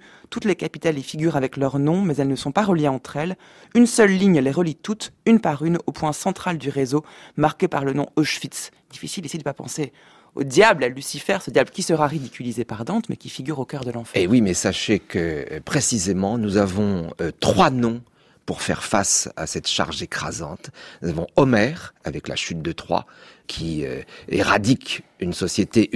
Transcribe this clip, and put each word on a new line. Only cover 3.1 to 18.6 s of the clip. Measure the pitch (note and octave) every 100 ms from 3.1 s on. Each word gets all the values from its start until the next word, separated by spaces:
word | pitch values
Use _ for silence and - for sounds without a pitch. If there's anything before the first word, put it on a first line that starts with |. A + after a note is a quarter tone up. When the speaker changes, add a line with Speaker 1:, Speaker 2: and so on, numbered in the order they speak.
| C#3+
Speaker 1:
elles. | E3+ F#3 - - -
Une | A#3+ A#3+
seule | A#3+ G#3
ligne | F#3 G3 D#3+
les | C3
relie | C#3 E3+ D3
toutes, | - A2 - _ A3
une | A3+
par | F3 C#3
une, | D#3+ E3+ -
au |
point | - D#3
central | D3 F#3+ F3+ F#3 D#3+
du | C3+
réseau, | C3+ B2+ D3 - - - -
marqué | D3+ - F3
par | D3
le | C#3
nom | C#3 -
Auschwitz. » | - D3 - - - - - _
Difficile | - D#3+ G3+ D3+
ici | E3+
de |
pas | C#3+
penser | - C3+ - C3+ - - - _ -
au |
diable, | C#3 C3+ A3 F3
à | B2+
Lucifer, | C3+ - D3 - G3
ce | -
diable | C#3 -
qui | -
sera | F3+ D#3+ D3
ridiculisé | D#3 B2+ - B2 A#2
par | A2+ G#2+
Dante, | A#2 A3 -
mais | A2+
qui | B2
figure | - C3+ C#3
au |
cœur | B2 C#3+
de | B2
l'enfer. | A#2 A2+
Speaker 2:
Eh | - F2+
oui, | B2
mais | G2
sachez | F2 G2+ - - G2
que, | - F#2
euh, | E2 D2+ C2 D2+
précisément, | - C#3 - A#2 F#2+ F#2 G2 A#2
nous | G#2+ G2+
avons, | G2+ F#2+ G#2 F#2 E2 -
euh, | E2+ -
trois | - B2 E3
noms | B2+ A#2 A#2+ - _ _ _ -
pour | F2